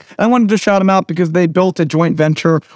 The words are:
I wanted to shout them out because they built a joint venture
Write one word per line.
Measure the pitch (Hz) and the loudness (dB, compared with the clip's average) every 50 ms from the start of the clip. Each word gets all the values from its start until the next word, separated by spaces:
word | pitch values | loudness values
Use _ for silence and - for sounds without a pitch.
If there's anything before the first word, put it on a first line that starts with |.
| - - - - | -6 -12 -6 -2
I | 202 226 | 0 0
wanted | 247 247 226 196 | 2 2 2 2
to | 220 202 | 0 0
shout | - 214 202 196 | 0 0 0 2
them | 190 190 | 2 2
out | 190 190 - - | 2 0 0 -2
because | 165 170 180 160 | -4 -4 -2 -2
they | 160 180 180 170 | 0 0 0 0
built | 156 180 185 185 170 - | 0 0 0 0 0 -2
a | 165 | -4
joint | 147 - 156 170 165 143 156 | -2 0 0 0 0 0 0
venture | 151 156 151 - - 170 160 160 - _ - | 0 0 0 0 0 0 0 -2 -2 _ -8